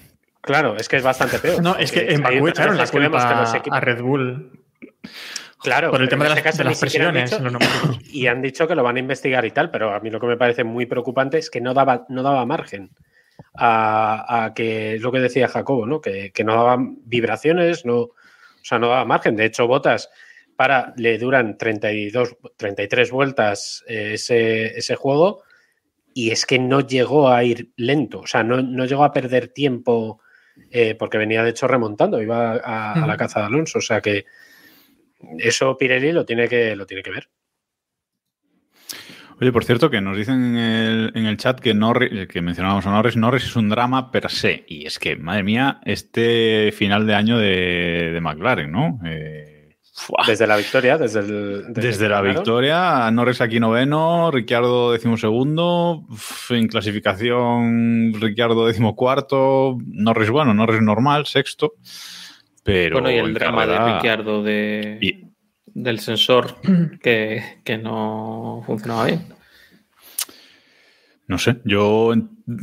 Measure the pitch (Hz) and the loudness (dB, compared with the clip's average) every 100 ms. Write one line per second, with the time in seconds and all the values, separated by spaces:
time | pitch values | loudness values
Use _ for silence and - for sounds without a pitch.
0 | - _ _ _ - 139 139 104 113 139 | -20 _ _ _ -2 2 2 -2 -2 0
1 | 131 127 131 110 147 175 175 190 151 - | 2 2 0 0 0 2 2 0 0 0
2 | 185 147 127 135 156 165 170 175 120 143 | 0 2 2 2 2 2 2 2 0 2
3 | 147 143 120 117 117 117 147 139 127 120 | 2 2 2 2 0 -2 -2 0 0 0
4 | 123 139 127 131 - - _ _ - _ | 0 0 -2 -6 -14 -20 _ _ -20 _
5 | - - - - - - 143 127 160 131 | -20 -18 -14 -16 -16 -10 -2 0 2 2
6 | 131 139 151 151 156 156 131 - 139 151 | 2 2 2 2 0 0 0 0 0 2
7 | 175 131 123 135 127 120 123 127 151 117 | 2 0 0 -2 -2 0 0 0 -2 -4
8 | - 139 123 123 135 - 165 165 123 123 | -8 -2 0 0 -2 -2 0 2 0 0
9 | 131 135 143 127 113 135 165 123 110 104 | -2 -4 -2 0 0 0 -2 -2 -2 -2
10 | 110 110 120 120 123 120 113 120 120 123 | -6 -4 -2 2 2 2 -2 -4 -4 -4
11 | 120 120 139 156 151 123 123 131 135 123 | -4 -2 0 -2 -4 -6 -2 2 2 2
12 | - 127 135 139 120 160 - 101 95 _ | -2 -4 0 0 0 -4 -6 -14 -16 _
13 | _ _ _ - - - 120 113 110 110 | _ _ _ -20 -18 0 2 4 4 2
14 | 107 107 - 120 110 110 113 110 107 110 | 2 -2 -2 -2 -2 -4 -4 -4 -4 -4
15 | 123 131 127 135 117 117 101 135 110 156 | -2 0 0 2 0 0 -2 -2 -2 -4
16 | 113 98 98 - 110 113 120 123 127 - | -4 -8 -6 -4 0 2 4 2 -2 -8
17 | 113 120 113 107 147 175 170 170 120 120 | -6 -2 -2 0 0 2 2 0 -2 -2
18 | 120 _ _ _ - _ - 120 120 127 | -2 _ _ _ -20 _ -4 0 2 2
19 | 117 160 - 110 110 - 120 139 156 113 | 2 0 2 0 0 0 2 2 2 0
20 | - _ - - _ - 131 139 - 120 | -2 _ -20 -20 _ -2 2 2 0 -2
21 | 117 107 123 135 113 101 113 107 110 107 | 0 0 2 2 0 -2 -4 -2 -2 -4
22 | 104 120 120 - - - 104 101 101 123 | -4 -2 -4 -6 -20 -10 -8 -6 -2 0
23 | 113 131 139 131 107 101 - - - 113 | 0 0 0 2 0 0 -6 -12 -10 -8
24 | 104 107 - 117 113 110 110 101 - 120 | -6 -6 0 2 2 0 -2 -6 -6 -4
25 | 139 143 180 - _ _ _ _ _ _ | 0 4 2 0 _ _ _ _ _ _
26 | _ - 113 113 - 131 127 135 127 131 | _ -6 -2 -2 0 0 2 0 2 0
27 | 120 151 131 123 123 117 113 - 120 147 | 2 4 6 4 2 0 -6 -6 -2 0
28 | 117 95 - 123 113 127 131 127 127 139 | -2 -6 -4 -2 0 0 -2 -4 -2 2
29 | 147 147 131 127 120 - 143 120 123 117 | 2 2 0 0 -2 -2 -2 0 0 0
30 | 110 104 _ _ _ _ _ 120 113 110 | -2 -10 _ _ _ _ _ 0 0 0
31 | 110 110 107 110 117 113 127 127 110 104 | -4 -2 0 0 0 0 0 0 0 0
32 | - 147 107 117 117 113 127 110 107 131 | 0 0 -2 0 0 -2 -6 -6 -4 -2
33 | 151 107 117 113 104 139 160 113 - 107 | 0 -2 -2 -4 -2 -2 -2 -4 -2 -2
34 | 107 101 - - - - - _ _ _ | 0 -2 -4 -16 -20 -20 -20 _ _ _
35 | _ _ - 80 117 - 135 131 131 127 | _ _ -18 -4 -2 2 0 2 2 2
36 | 143 170 120 117 117 120 113 101 95 95 | 2 0 0 0 2 2 0 -2 -8 -12
37 | 95 101 - _ _ _ _ _ _ _ | -10 -12 -12 _ _ _ _ _ _ _
38 | _ _ _ _ _ _ _ _ - - | _ _ _ _ _ _ _ _ -18 -18
39 | - - - - 127 120 110 120 160 113 | -20 -20 -20 -2 0 0 2 2 2 0
40 | 98 98 107 131 123 120 117 113 113 113 | -2 -4 -2 0 0 0 0 0 0 0
41 | 110 117 110 107 131 127 120 104 110 120 | -2 -2 -2 0 -2 0 2 2 4 2
42 | 127 104 90 90 87 85 92 98 98 104 | 0 -2 -6 -4 -4 -2 0 0 2 2
43 | 117 117 117 127 - 120 107 110 123 131 | 2 2 2 2 0 -2 0 0 0 -2
44 | 127 107 - - 104 78 - 76 76 - | -2 -4 -4 -2 0 -2 -6 -14 -12 -8
45 | - 69 78 104 98 113 139 - - 101 | -6 -6 -4 -2 0 2 0 -2 -4 -6
46 | - - 117 117 113 110 107 - 101 104 | -4 0 2 2 2 2 2 0 0 2
47 | 107 101 107 117 104 92 90 87 87 85 | 2 2 2 2 2 2 0 0 0 -2
48 | 82 82 80 76 107 110 73 87 165 135 | -2 -2 -4 -4 -2 -2 -2 -2 -2 -2
49 | 85 80 78 76 76 76 73 _ _ - | -8 -10 -10 -14 -18 -20 _ _ _ -18
50 | - - 123 107 110 104 98 131 123 160 | -6 -2 0 2 2 2 2 2 2 2
51 | 120 107 101 104 101 101 120 110 120 104 | 0 -2 -4 -6 -6 -8 -8 -4 -2 0
52 | 107 101 98 98 113 117 135 165 180 139 | 2 2 2 0 0 2 2 2 2 2
53 | 113 113 120 123 117 117 113 117 135 151 | 2 2 2 2 0 2 2 2 2 2
54 | 160 170 165 135 107 120 123 123 120 117 | 2 2 2 0 0 2 2 2 2 0
55 | 120 110 110 113 139 156 175 175 170 160 | 0 0 0 0 0 0 0 0 0 -2
56 | - 107 - - - 120 110 113 101 104 | -8 -16 -14 -12 -4 0 0 0 -2 -2
57 | - 98 120 123 120 120 117 117 117 117 | -2 0 0 0 2 2 2 2 2 2
58 | 113 107 110 104 117 113 113 104 110 104 | 0 0 -2 0 2 4 2 2 0 2
59 | 127 139 139 135 135 135 135 123 - 76 | 0 0 0 2 4 4 2 -2 -8 -2
60 | 107 113 107 135 147 104 113 110 110 104 | 0 2 2 2 4 4 4 4 4 2
61 | 139 147 139 135 139 - 147 - - - | 2 0 0 -2 -2 -2 -4 -4 -20 -20
62 | - - - - _ _ - 95 85 82 | -18 -18 -20 -20 _ _ 0 2 2 2
63 | 131 120 110 110 101 113 110 95 117 98 | 2 2 0 0 0 2 2 2 2 2
64 | 113 110 107 107 104 107 107 107 107 107 | 0 0 -2 -2 -2 -2 -2 -4 -8 -6
65 | 107 196 - _ _ _ _ - 123 110 | -4 -6 -10 _ _ _ _ -8 -6 -6
66 | - 110 - 123 - - - 180 160 - | -4 -2 2 2 0 -2 2 2 2 -2
67 | 131 113 107 113 - - - 110 113 113 | 0 0 0 -4 -10 -12 -8 -6 -6 -6
68 | 107 110 110 110 117 117 120 113 113 113 | -4 -6 -8 -10 -10 -10 -6 -6 -4 -2
69 | 131 165 - - _ _ _ _ _ _ | -2 -2 -6 -20 _ _ _ _ _ _
70 | - - - - - _ _ _ _ _ | -14 -12 -12 -14 -20 _ _ _ _ _
71 | _ _ - 87 - - - 101 104 110 | _ _ -6 -2 0 -2 0 2 4 4
72 | 113 113 113 - - 113 | 4 2 -2 -6 -12 -8